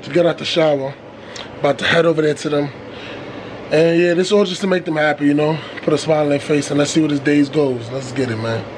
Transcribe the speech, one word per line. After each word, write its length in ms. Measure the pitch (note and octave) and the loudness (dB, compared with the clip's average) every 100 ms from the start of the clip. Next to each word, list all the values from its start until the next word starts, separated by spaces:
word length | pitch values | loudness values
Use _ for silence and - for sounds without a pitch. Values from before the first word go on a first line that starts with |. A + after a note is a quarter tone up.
to 80 | - | -2
get 160 | D3+ E3+ | 2 2
out 120 | D#3 | 2
the 60 | |
shower. 500 | D#3 - D#3+ C#3+ C3+ C#3+ - - - - - - | -4 2 2 2 -2 -8 -18 -20 -16 -16 -14 -4
About 200 | C#3+ C#3 | -2 0
to 60 | |
head 220 | - E3+ E3 | 0 2 2
over 160 | D#3 | 2
there 120 | D#3 | 2
to 140 | D3 D#3 | 0 -2
them. 220 | D3 D3 - - - - - - - - - - | -2 -2 -6 -16 -16 -14 -14 -14 -14 -14 -14 -2
And 280 | D3 E3 E3+ | 2 4 4
yeah, 140 | F3 | 2
this 180 | E3+ F#3 | 2 2
all 120 | G#3 | 4
just 160 | G3+ F3+ | 2 0
to 40 | G3 | 0
make 180 | F#3 | 0
them 120 | F3 D#3 | 0 0
happy, 300 | D3+ D3 D3 | 0 2 2
you 80 | |
know? 240 | D3 D3+ D#3 - - | 4 2 0 -6 -6
Put 100 | - | 0
a 60 | D3+ | 0
smile 260 | D3 D#3 | 2 2
on 60 | D3+ | 2
their 100 | C#3+ | 0
face 300 | - D3+ C#3 | 0 0 0
and 80 | C#3+ | 0
let's 120 | C#3+ | 0
see 100 | E3 | 2
where 80 | D#3 | 2
this 120 | D3 | 0
day 240 | C3+ D3 C#3+ | 2 4 2
goes. 420 | D3+ C#3+ B2 A2+ | 2 0 0 -6
Let's 220 | C3 C3 | -8 -8
get 180 | B2 B2+ | -4 -4
it, 60 | A2 | -2
man. 280 | A2+ A2+ - | -2 -4 -6